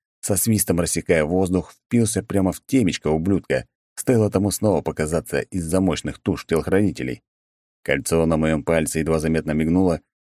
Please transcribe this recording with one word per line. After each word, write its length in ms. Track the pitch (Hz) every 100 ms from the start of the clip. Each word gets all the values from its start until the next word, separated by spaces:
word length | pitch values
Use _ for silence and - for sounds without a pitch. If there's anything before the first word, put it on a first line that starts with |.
| _ _
со 140 | - 101
свистом 440 | - 107 - 87
рассекая 460 | 85 82 - 82 76
воздух, 480 | 90 95 90 -
впился 480 | - - 120 110 -
прямо 280 | - 95 92
в 100 | 80 -
темечко 420 | 135 95 - 76
ублюдка, 580 | 80 85 95 - 65 - _ _ -
стоило 340 | - 120 104
тому 220 | 98 101
снова 300 | - 107 82
показаться 580 | - 76 78 82 - 67
из-за 420 | - 95 80 92
мощных 380 | 95 135 73 -
туш 260 | - 85 -
телохранителей. 760 | 80 - 92 104 71 64 58 _ _ _ _ _ _
Кольцо 420 | - 69 - 82 80
на 120 | 78
моём 260 | 80 80
пальце 360 | 71 82 76 80
едва 200 | 78 80
заметно 320 | 80 80 76
мигнуло, 500 | 76 80 90 95 80 _ _